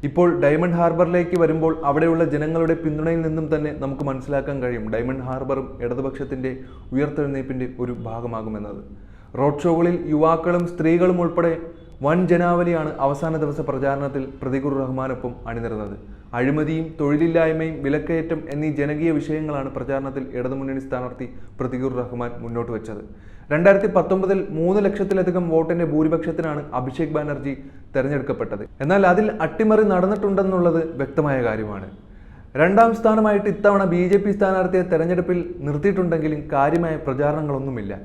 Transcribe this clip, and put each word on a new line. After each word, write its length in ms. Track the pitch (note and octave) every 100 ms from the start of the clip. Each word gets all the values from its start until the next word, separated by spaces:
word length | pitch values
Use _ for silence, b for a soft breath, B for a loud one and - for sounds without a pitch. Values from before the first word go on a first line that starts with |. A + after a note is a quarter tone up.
| C#3+
ഇപ്പോൾ 200 | D#3 F3 E3
ഡയമണ്ട് 340 | C#3+ D3+ F3 E3+
ഹാർബറിലേക്ക് 580 | E3+ D#3+ F3 F3 F3 F3+
വരുമ്പോൾ 300 | D#3+ D#3+ D#3+ D#3+ C#3+
അവിടെയുള്ള 340 | C#3+ E3+ E3 D#3+
ജനങ്ങളുടെ 420 | D3 D3+ E3 E3 E3
പിന്തുണയിൽ 360 | D#3 D3+ D#3+ E3+ D#3+
നിന്നും 200 | D#3+ D#3
തന്നെ 180 | D#3 D3 -
നമുക്ക് 220 | C3+ C#3 C#3+
മനസ്സിലാക്കാൻ 480 | C3 C3 C#3 C#3+ C#3
കഴിയും 240 | B2 A#2+ G#2+
ഡയമണ്ട് 300 | A2+ B2 C3 B2+
ഹാർബറും 400 | C3 C3+ C3+ C3 -
ഇടതുപക്ഷത്തിൻ്റെ 680 | A#2+ B2 C3+ C3 C3+ C3 B2+ B2+ B B B
ഉയർത്തെഴുന്നേൽപ്പിൻ്റെ 720 | B2+ D3 D3 C#3+ C#3 C3 C3 B2 -
ഒരു 100 | B2 A#2+ A#2
ഭാഗമാകുമെന്നത്. 720 | A2+ A#2 A2+ A2 G#2+ G#2 G2+ - B B B B -
റോഡ് 220 | C#3+ D3
ഷോകളിൽ 320 | F3 E3 F3 F3 D3+
യുവാക്കളും 520 | D3+ D#3+ E3 F3 F3 F3
സ്ത്രീകളും 480 | - D#3+ E3+ F3+ F3
ഉൾപ്പെടെ 300 | E3+ E3+ E3+ E3 - B B B C3+
വൻ 140 | E3+ F3+
ജനാവലിയാണ് 600 | F3 F3 F3 E3+ E3 D3+ D3+
അവസാന 300 | C#3 C#3+ E3 D#3+
ദിവസ 180 | D3+ D3 C#3+
പ്രചാരണത്തിൽ 520 | C3 C#3 C#3 C#3+ C3+ C3 -
പ്രതികൂർ 320 | C3 C3+ C#3 C3+
റഹ്മാനൊപ്പം 500 | C3 B2+ C3 B2 B2 A#2 A2+
അണിനിരന്നത്. 460 | A#2 A#2 G#2+ G#2 G2+ B B B A#2+
അഴിമതിയും 480 | C3 D3+ D#3 D#3+ D#3+ D#3
തൊഴിലില്ലായ്മയും 760 | D3 D3 E3 E3 D#3+ D#3+ D#3+ D3+
വിലക്കയറ്റം 560 | C#3+ D3+ D3+ E3 D#3+ D#3+ D#3
എന്നീ 160 | C#3+ D#3 C#3
ജനകീയ 320 | C#3+ D3+ E3 D3+
വിഷയങ്ങളാണ് 500 | - D#3 D#3 C#3+ C3+ C3
പ്രചാരണത്തിൽ 480 | B2 C3+ C3+ C3+ C3 B2
ഇടതുമുന്നണി 440 | B2 C3+ C3+ C3+ C3
സ്ഥാനാർത്ഥി 400 | B2+ B2 B2 B2 B B -
പ്രതികൂർ 340 | B2 B2 C3+ B2
റഹ്മാൻ 320 | A#2+ A#2+ A#2 G2+
മുന്നോട്ട് 280 | A2+ A#2 A#2 A2
വെച്ചത്. 260 | A2 G2+ - B B B B
രണ്ടായിരത്തി 360 | D3+ F3+ G3 G3+ F3+
പത്തൊമ്പതിൽ 420 | D#3+ F#3+ F#3 F#3+ - D#3
മൂന്ന് 220 | E3+ G3+
ലക്ഷത്തിലധികം 600 | G3 G3+ G3 F#3+ F3+ F3+ E3+
വോട്ടിൻ്റെ 340 | D#3+ D#3+ E3+ E3
ഭൂരിപക്ഷത്തിനാണ് 680 | D3+ D#3 D#3+ D#3 D#3+ D#3+ D3 C#3+ B2
അഭിഷേക് 380 | B2+ C3 D#3 D3+
ബാനർജി 360 | D3 C#3 C3 C3 B B B
തെരഞ്ഞെടുക്കപ്പെട്ടത്. 680 | C#3 C3 C#3+ B2+ - A2+ G2+ G#2 -
എന്നാൽ 200 | C#3 G3 F#3+
അതിൽ 160 | F3+ G#3+ - D#3
അട്ടിമറി 380 | - A3 G#3+ G#3+
നടന്നിട്ടുണ്ടെന്നുള്ളത് 880 | F#3 F#3+ G#3 G3+ G3 F#3+ F#3 F3 E3 D#3+ C3
വ്യക്തമായ 360 | C3+ - D3+ C3+ A#2
കാര്യമാണ്. 400 | A2 G#2+ G2+ F#2+ - B B B B B C3
രണ്ടാം 300 | E3 G3+ A3+ A3
സ്ഥാനമായിട്ട് 500 | A3+ A3 G#3+ G3+ G#3
ഇത്തവണ 300 | F3+ G3+ G3+ F#3+
ബി 80 | F3 F3+
ജെ 60 | G3
പി 60 | G3+ G3+
സ്ഥാനാർത്ഥിയെ 480 | G3 F#3+ F3+ F#3 F3+
തെരഞ്ഞെടുപ്പിൽ 460 | E3+ E3 F3+ F3+ F3+ E3+ - C#3+
നിർത്തിയിട്ടുണ്ടെങ്കിലും 760 | D3 F#3+ F#3 F3 E3 D#3 D3+ D3
കാര്യമായ 400 | C#3+ C#3+ E3+ E3+ D#3 D#3
പ്രചാരണങ്ങളൊന്നുമില്ല. 840 | C3 D3 D3+ D3+ C3+ C3+ B2 G2+ G2